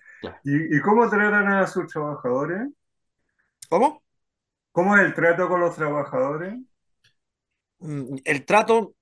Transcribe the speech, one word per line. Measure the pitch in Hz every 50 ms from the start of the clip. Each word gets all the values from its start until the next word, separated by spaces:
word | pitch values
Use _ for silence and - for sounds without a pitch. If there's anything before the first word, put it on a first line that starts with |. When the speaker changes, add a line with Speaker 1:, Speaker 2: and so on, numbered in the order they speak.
| _ - - -
Speaker 1:
Claro. | - 87 - - -
Speaker 2:
¿Y, | 139 143 151 160 - 151
y | 143
cómo | 170 202 214 240 233
tratan | 214 214 202 208 208 208 208 196
a | 202 196 196 185
sus | 170 - 185 170 -
trabajadores? | - 156 147 147 143 147 - 123 123 135 143 160 175 208 254 285 - _ _ _ _ _ _ _ _ _ _ _ _ _ _ _ _ _ - -
Speaker 3:
¿Cómo? | 160 190 254 311 - - _ _ _ _ _ _ _ _ _ _ _ _ _ _
Speaker 2:
¿Cómo | _ 170 180 202 208
es | 202 185
el | 156 -
trato | 165 160 170 170 175 180
con | 165 180 175
los | 175 165 170
trabajadores? | 156 156 147 147 147 139 - 139 127 131 139 151 160 180 190 226 254 262 - _ _ _ _ _ _ _ _ _ _ _ _ _ _ _ _ _ _ _ _ _ _
Speaker 3:
Mm, | 185 156 147 139 131 117 139 131 -
el | 156 151 135 -
trato, | - 190 214 220 226 226 226 202 - - _